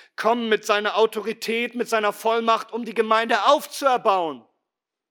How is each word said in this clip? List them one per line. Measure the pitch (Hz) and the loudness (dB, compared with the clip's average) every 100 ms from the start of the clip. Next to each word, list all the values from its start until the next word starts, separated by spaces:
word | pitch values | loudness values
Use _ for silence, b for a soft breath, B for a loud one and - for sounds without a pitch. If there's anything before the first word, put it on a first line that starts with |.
| B - | B -2
kommen | 214 240 233 | 0 0 0
mit | 214 - | -2 0
seiner | 208 208 180 | 0 0 2
Autorität, | 220 220 202 - - 233 240 240 | 2 0 -6 -6 -4 -4 -4 -6
mit | 226 | -2
seiner | 226 208 | 0 0
Vollmacht, | 196 226 233 226 226 - | -2 -2 0 2 0 -2
um | 226 233 | -10 -6
die | 208 | -4
Gemeinde | 220 220 233 226 220 | 2 2 2 2 4
aufzuerbauen. | 294 - - 277 247 220 190 165 127 - _ _ _ _ _ _ | 2 0 -2 0 2 2 0 0 -6 -16 _ _ _ _ _ _